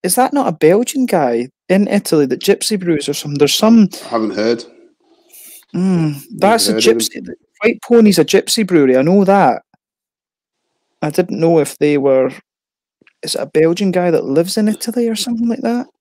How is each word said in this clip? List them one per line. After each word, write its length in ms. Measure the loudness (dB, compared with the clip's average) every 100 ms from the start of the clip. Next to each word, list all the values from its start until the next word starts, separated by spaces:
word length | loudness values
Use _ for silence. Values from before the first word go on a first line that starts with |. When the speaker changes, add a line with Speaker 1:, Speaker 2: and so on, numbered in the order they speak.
Speaker 1:
is 120 | -2 0
that 180 | 0
not 140 | 0 -2
a 40 | 2
Belgian 480 | 2 2 0 -4 -2
guy 420 | 0 0 -2 -6 _ _
in 180 | 0 2
Italy 380 | -2 0 0 0
that 140 | -2
Gypsy 380 | 0 0 0 -4
Brews 280 | -2 -2 -4
or 60 |
something? 260 | -8 -8 -2
There's 160 | 0 2
some 340 | 4 4 4 0 -8
Speaker 2:
I 40 |
haven't 260 | -6 -4 -2
heard. 300 | -2 -2 -8 _ _ _ _ _ _ -20 -20 -20 _
Speaker 1:
Mm, 400 | -4 0 0 -2
Speaker 2:
Never 80 | -4 -14
Speaker 1:
that's 340 | -2 2 2 0
a 40 |
Speaker 2:
heard 60 | 0
of 60 | 2
him. 60 | 0
Speaker 1:
Gypsy. 260 | -2 -10 -16
The 100 | -18 _ _
White 180 | -2 -2
Pony's 380 | 2 4 6 4
a 60 | 2
Gypsy 420 | 0 0 -4 0
brewery. 300 | 2 4 2
I 40 |
know 220 | 4 2
that. 400 | 4 4 4 0 _ _ _ _ _ _ _ _ _ _ _ _ _ _
I 80 | -4
didn't 300 | -4 -4 -2
know 200 | 0 2
if 180 | 0 -2
they 180 | 0 0
were. 320 | 2 2 0 -4 _ _ _ _ _ _ _ _
Is 120 | -12 -10
it 60 |
a 40 | -4
Belgian 440 | 0 2 2 -2
guy 200 | 0 0
that 140 | -2 0
lives 320 | -2 -2 -2
in 100 | -2
Italy 400 | -4 -6 -4 -4
or 80 | -4
something 320 | -6 -4 -4
like 140 | -4
that? 260 | -4 -6 -8 _